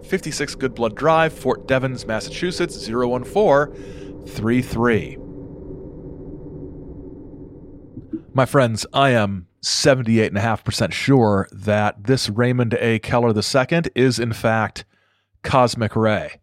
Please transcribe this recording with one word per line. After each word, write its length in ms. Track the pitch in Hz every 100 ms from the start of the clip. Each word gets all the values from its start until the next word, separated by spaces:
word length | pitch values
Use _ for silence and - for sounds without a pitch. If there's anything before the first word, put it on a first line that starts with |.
fifty-six 500 | - 190 160 139 143
Good 200 | - 131
Blood 200 | 113 117
Drive, 380 | 104 143 160 160
Fort 340 | 160 127 120 -
Devens, 380 | 131 131 127 -
Massachusetts, 720 | 110 - - 175 - 175 -
zero 300 | - 117 123
one 160 | 123
four 500 | 123 196 208 139 147 - - - - - -
three 340 | - 107 123
three. 560 | 120 110 120 110 73 - - - - - - - - - - - - - - 151 - - - - - - - - - - - - - - - - -
My 100 | 131
friends, 400 | 127 143 123 110 -
I 180 | 139 139
am 360 | 120 104 98 87 _
seventy-eight 680 | - - 151 131 113 113 107
and 80 | 98
a 60 |
half 200 | 113 107
percent 300 | - - 104
sure 560 | - - 135 110 98 95
that 520 | 101 101 104 104 -
this 240 | 104 131 -
Raymond 460 | 104 123 123 120
A. 240 | 117 117 113
Keller 340 | - 123 120
the 100 | 107
second 460 | - 139 127 170 165
is, 240 | - 131 113
in 160 | 117
fact, 500 | 107 117 113 104 - - _ _ _ _ _
Cosmic 540 | - 135 123 - 107 -
Ray 420 | 110 104 76 -